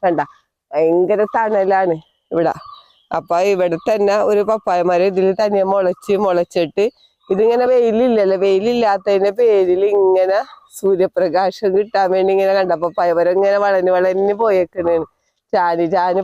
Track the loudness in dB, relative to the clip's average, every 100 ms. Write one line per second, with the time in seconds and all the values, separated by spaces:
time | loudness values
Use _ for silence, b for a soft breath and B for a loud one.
0 | -4 -2 -4 b b _ _ -2 0 2
1 | 0 0 -2 -2 -2 -2 0 0 0 -4
2 | -10 _ -8 -4 -2 -4 -12 B B B
3 | -10 -8 -4 -2 0 0 -2 -2 -2 0
4 | 0 0 0 0 0 -2 -2 -2 0 0
5 | 0 0 -2 0 -2 0 0 0 -2 -4
6 | -4 -2 0 0 -2 -4 -2 -2 -4 b
7 | b b -4 0 2 2 2 2 2 2
8 | 2 2 0 0 0 0 0 0 0 0
9 | 0 0 0 2 2 4 2 2 2 2
10 | 2 2 2 0 -4 B _ -4 0 0
11 | 0 0 -2 0 -2 -2 -2 -2 0 0
12 | 0 0 2 0 0 0 0 -2 -4 -2
13 | 0 0 0 2 0 0 0 0 0 0
14 | 0 0 -2 0 0 0 -2 -4 -2 -2
15 | -4 _ _ _ _ -2 0 -2 -2 0
16 | 0 -2